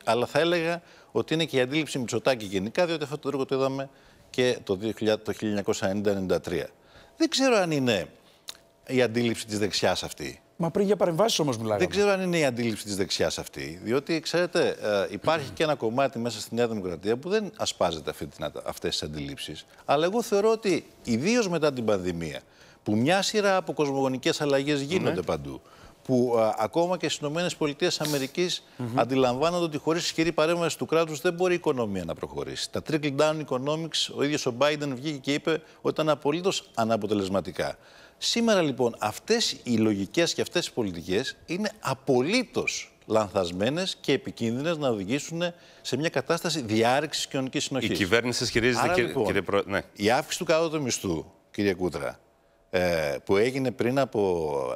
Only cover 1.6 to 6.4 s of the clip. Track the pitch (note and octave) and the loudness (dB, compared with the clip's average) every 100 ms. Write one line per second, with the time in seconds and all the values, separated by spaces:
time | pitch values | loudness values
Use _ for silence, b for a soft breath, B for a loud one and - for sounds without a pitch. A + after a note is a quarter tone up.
1.6 | B2+ D3+ C#3+ C#3+ A#2 A2 C#3+ B2+ G#2 F#2+ | 2 0 -2 -4 -4 0 0 0 0 -2
2.6 | G2+ C#3+ F3 E3 C#3+ D3 C3+ C#3 C3+ C3+ | -2 0 0 0 -4 -6 -4 -4 -2 0
3.6 | C3+ C3+ C3+ b b b - - B2 A#2 | 0 -2 -8 b b b -6 0 2 2
4.6 | - F#2+ A2 - G#2+ G#2+ G#2+ G2+ G#2+ G#2 | -2 -2 -2 0 0 0 -2 -4 -2 0
5.6 | G2 G#2 G2 G2+ G#2 G2 F#2 E2+ | 0 0 -2 0 0 0 0 0